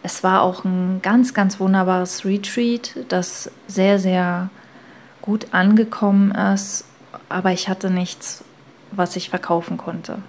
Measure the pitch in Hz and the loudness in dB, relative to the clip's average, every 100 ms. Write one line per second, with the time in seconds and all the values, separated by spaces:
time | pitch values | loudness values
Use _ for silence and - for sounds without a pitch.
0 | 285 - 185 185 185 185 190 185 185 185 | -6 -2 2 4 2 0 -2 0 0 -2
1 | 190 233 247 - 196 - 190 190 185 185 | 2 4 4 2 0 2 2 4 4 2
2 | 180 - 196 202 202 - 240 233 - - | 0 -4 -2 -2 -2 -2 0 -2 -6 -12
3 | - 180 180 - - - - 196 196 202 | -4 -2 -2 -8 -12 -16 -8 2 4 4
4 | 185 185 180 175 185 - - - - - | 2 0 0 -2 -6 -12 -20 -20 -20 -20
5 | - - - 214 - 185 190 214 220 - | -20 -12 -4 -4 0 2 6 6 4 0
6 | 202 196 196 - 196 196 202 - - _ | 2 4 4 2 0 0 -2 -10 -12 _
7 | - - - 180 185 180 - 190 190 185 | -20 -20 -8 -2 0 0 -4 -4 -2 -2
8 | 180 - - - - - - - - 196 | -2 -8 -12 -12 -18 -20 -20 -20 -12 -4
9 | 175 185 - 180 - 170 170 175 - 170 | -2 -4 -6 -8 -2 -2 -2 -8 -8 -10
10 | - - | -10 -12